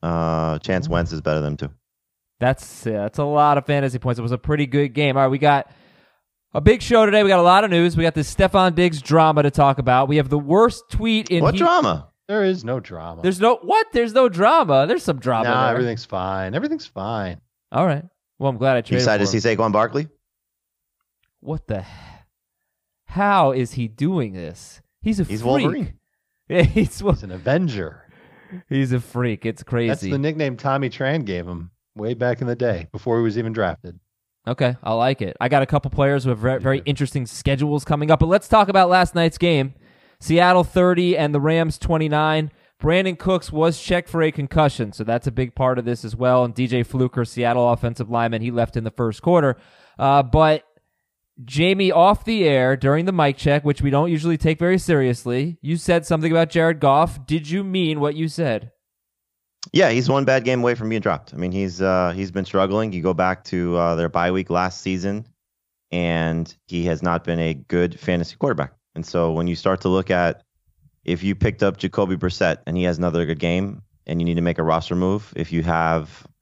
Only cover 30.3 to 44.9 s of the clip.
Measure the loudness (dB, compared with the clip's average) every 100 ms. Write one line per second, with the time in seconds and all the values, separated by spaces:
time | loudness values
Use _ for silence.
30.3 | -2 -4 -4 -4 -2 -2 -4 -2 -2 -4
31.3 | -6 -6 -10 -12 _ _ -10 -8 -4 -2
32.3 | -2 -4 -2 -2 -2 -6 -10 -2 0 0
33.3 | -2 -6 -2 -4 -4 -12 -20 _ _ _
34.3 | _ -8 -2 -2 -2 -4 0 0 -2 -6
35.3 | -4 0 2 2 0 -2 0 0 2 0
36.3 | -2 -2 -2 0 -2 -2 -2 -2 -4 -8
37.3 | -6 -2 0 0 -2 -2 -2 2 4 4
38.3 | 2 4 4 4 4 6 6 4 2 0
39.3 | 0 0 2 0 -6 _ _ _ _ 0
40.3 | 4 6 4 4 2 4 4 2 2 0
41.3 | 0 2 2 0 -2 -2 -2 0 0 0
42.3 | 0 -2 _ _ _ 0 0 0 -4 -2
43.3 | -2 -2 0 0 0 -2 -4 -2 -2 -2
44.3 | -2 -2 2 2 0 -8